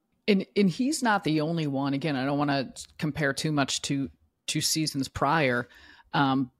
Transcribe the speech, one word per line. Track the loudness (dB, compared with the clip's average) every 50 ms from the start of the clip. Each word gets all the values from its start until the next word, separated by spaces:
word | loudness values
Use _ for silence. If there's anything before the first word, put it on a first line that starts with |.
| _ _ _ _ 0
And, | 2 2 2 2 -2 0
and | 2 2 2
he's | 2 0 -2 -2 -2 0 0
not | 0 0 2 0
the | 0 0 0
only | 0 0 -2 -2 -2
one. | -2 -2 -2 -2 -2 -2
Again, | -2 -2 -2 -2
I | -2 -2
don't | 0 0
wanna | 0 0 0 0 -2 -2 -4 -10 -16 -18 -18 _
compare | -4 -4 -4 -2 0 0 0 0
too | -2 -2 -2
much | 0 0 0 0 -2 -6 -2
to, | -2 -2 -2 -2 -6 -8 _ _ _ _ _ -8
to | -6 -4 -2
seasons | -2 -2 0 0 -2 -2 -2 -4 -4
prior, | -4 -2 0 2 2 4 4 4 4 2 0 -2 -4 -12 -20 -20 -20 -20 -20 -16 -4 0
um, | 2 2 4 2 2 0 -2 _